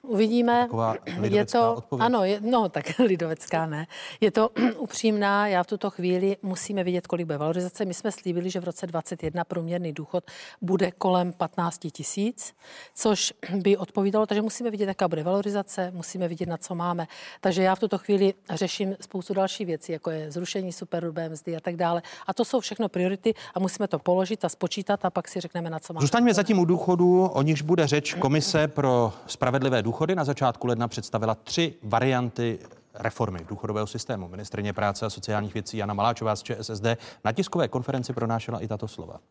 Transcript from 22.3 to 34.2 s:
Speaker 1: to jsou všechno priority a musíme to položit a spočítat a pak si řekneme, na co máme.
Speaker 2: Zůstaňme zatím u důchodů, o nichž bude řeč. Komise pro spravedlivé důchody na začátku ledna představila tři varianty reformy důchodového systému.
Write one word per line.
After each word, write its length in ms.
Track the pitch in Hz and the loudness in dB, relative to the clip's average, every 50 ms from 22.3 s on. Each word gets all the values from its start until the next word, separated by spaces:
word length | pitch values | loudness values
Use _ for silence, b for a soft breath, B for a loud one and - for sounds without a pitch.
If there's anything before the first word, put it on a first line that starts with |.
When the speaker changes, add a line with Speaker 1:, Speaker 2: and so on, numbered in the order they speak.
| 190 | 0
Speaker 1:
to 100 | - 233 | 0 0
jsou 160 | - - 247 | 2 2 0
všechno 280 | - - 208 - 226 190 | 0 -2 -4 -2 -4 -2
priority 460 | - 185 180 185 196 190 - 226 220 B B B B | 0 0 0 0 0 0 0 0 0 B B B B
a 40 | 180 | 0
musíme 280 | 190 185 - - 208 - | 0 0 0 0 -2 0
to 100 | - 147 | -2 -2
položit 460 | - - 180 185 185 180 220 - - | 2 2 4 4 4 0 -2 -2 -2
a 40 | 170 | -4
spočítat 560 | - _ - 170 - 208 190 - 202 196 - | -2 _ -4 -4 -4 -4 0 0 0 0 0
a 60 | 180 | -2
pak 180 | - 180 170 - | -2 -2 -6 -4
si 120 | - 185 | -8 -8
řekneme, 300 | - 170 - 175 170 165 | -8 -6 -6 -6 -6 -4
na 80 | 160 156 | -6 -8
co 140 | - - | -8 -8
máme. 80 | 170 160 | -2 0
Speaker 2:
Zůstaňme 320 | 151 139 233 240 240 240 208 | 2 4 4 6 6 6 6
zatím 240 | 196 202 214 214 190 | 4 4 4 4 4
u 60 | 175 | 6
důchodů, 640 | 165 180 175 - 185 180 170 180 180 180 185 185 | 6 4 2 4 2 4 6 6 8 8 8 6
o 160 | 180 - 135 | 4 2 2
nichž 200 | 139 156 156 139 | 2 2 2 0
bude 240 | 147 151 180 175 156 | 2 2 4 4 4
řeč. 280 | 139 151 147 147 - - | 4 4 2 0 -2 -2
Komise 540 | 180 160 135 143 156 - - - 156 151 151 | 0 2 4 4 2 2 2 2 2 2 2
pro 440 | 151 147 139 135 123 120 117 110 104 - - | 2 2 2 4 6 6 4 2 0 -6 -14
spravedlivé 560 | - - - - 127 123 135 131 135 127 117 | -14 -4 0 0 2 2 2 2 2 2 2
důchody 320 | 104 113 110 - 160 160 190 | 2 0 0 0 0 0 0
na 100 | 175 151 | 0 0
začátku 420 | 131 143 - 143 123 117 - - | -2 0 2 0 0 0 0 -2
ledna 220 | 127 120 113 120 117 | -2 0 0 -2 -4
představila 460 | - - 107 - - 110 113 107 110 | -4 -8 -8 -4 -4 -2 0 0 -2
tři 400 | - _ - - - 170 156 - - | -2 _ -6 -2 -2 -2 -2 -4 -8
varianty 760 | - 107 101 113 123 131 131 123 123 117 - - 120 117 110 - - - - - _ _ - | -4 0 2 2 4 4 2 2 0 -2 -2 -2 -2 -2 -2 -6 -10 -18 -20 -20 _ _ -16
reformy 440 | 107 - 110 - - 117 107 95 90 85 - | -6 -6 -6 -2 -2 -2 -2 -2 -8 -8 -10
důchodového 380 | 104 92 - 107 104 107 107 | -10 -8 -6 -4 -2 -2 -4
systému. 420 | 101 - 117 - - 123 101 | -4 -6 -10 -6 -6 -6 -6